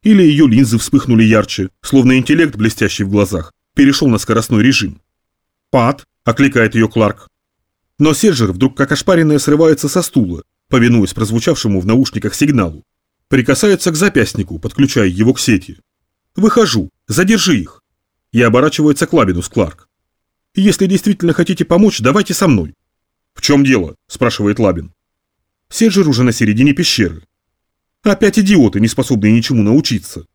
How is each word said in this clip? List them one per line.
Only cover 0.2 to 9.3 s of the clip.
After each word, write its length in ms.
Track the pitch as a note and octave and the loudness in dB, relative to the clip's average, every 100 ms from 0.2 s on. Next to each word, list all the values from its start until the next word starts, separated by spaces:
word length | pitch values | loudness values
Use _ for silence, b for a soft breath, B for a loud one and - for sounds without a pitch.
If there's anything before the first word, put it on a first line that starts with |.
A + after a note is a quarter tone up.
её 240 | E3 D3 D3 | 4 4 2
линзы 300 | A2+ B2+ A2+ | 4 2 -2
вспыхнули 460 | - C#3 C3 A2+ | 0 -2 2 2
ярче, 460 | A2 A2 G2 - F#2+ _ | 4 2 0 -8 -8 _
словно 360 | - C#3 B2 C3 | 0 2 2 0
интеллект, 380 | B2+ D3+ D#3 G#2+ | 0 0 0 -2
блестящий 480 | A2 - G#2+ - | -4 -2 -4 -4
в 60 | G2 | -4
глазах, 440 | G#2 G2 F2+ - _ _ - | -2 -2 -4 -10 _ _ 2
перешёл 340 | C#3 C#3 C#3+ | 2 2 0
на 80 | A2 | -2
скоростной 460 | - A2+ A2 A2 | -2 -4 0 0
режим. 380 | B2 B2+ G2 D#2+ _ _ _ _ _ _ _ | 2 0 -4 -10 _ _ _ _ _ _ _
«Пат!» 360 | C3 A#2+ C#3+ _ _ - | 0 0 -2 _ _ -6
окликает 500 | A2+ C3+ B2 A2 A2+ | 0 0 2 0 0
её 140 | A2 | -2
Кларк. 380 | A#2 G#2 - - _ _ _ _ _ _ _ | 0 -2 -2 -20 _ _ _ _ _ _ _
Но 140 | D3+ | 0
Седжер 380 | D3+ G#3+ C3+ G#2+ | 2 0 2 -2
вдруг 240 | F2+ C3 - | 0 -2 -2
как 160 | C#3 | -4
ошпаренная 480 | D3+ - F3 D#3 | -2 0 2 2